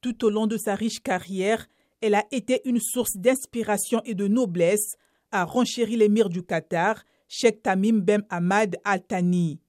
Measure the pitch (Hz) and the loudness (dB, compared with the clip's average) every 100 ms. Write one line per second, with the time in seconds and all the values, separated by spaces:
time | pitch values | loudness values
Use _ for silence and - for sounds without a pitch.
0 | 247 233 226 208 220 220 - 196 220 - | -8 0 0 2 0 -2 -2 -2 -4 -6
1 | - 185 175 190 190 220 - _ _ _ | -4 -4 -4 -4 0 -2 -4 _ _ _
2 | 220 202 208 269 - 254 262 240 - 247 | 2 2 0 -6 -2 -2 0 -2 -2 -4
3 | 233 196 202 262 - 233 214 202 - 226 | -4 0 0 0 -4 -8 -2 -2 0 -2
4 | 214 196 202 226 233 175 170 208 - - | -2 -4 0 2 0 2 2 2 -2 -10
5 | _ _ _ 208 170 247 240 - 226 233 | _ _ _ -4 0 0 0 0 -2 4
6 | 214 208 208 175 175 165 - 170 185 220 | 4 4 2 0 -4 -6 -2 0 0 -2
7 | _ _ _ - 233 220 240 190 208 226 | _ _ _ 0 0 2 -2 0 2 2
8 | 180 208 208 175 175 196 214 175 208 190 | 2 0 0 -4 0 0 0 -2 -2 -2
9 | _ 190 180 180 170 143 | _ -2 0 2 0 -4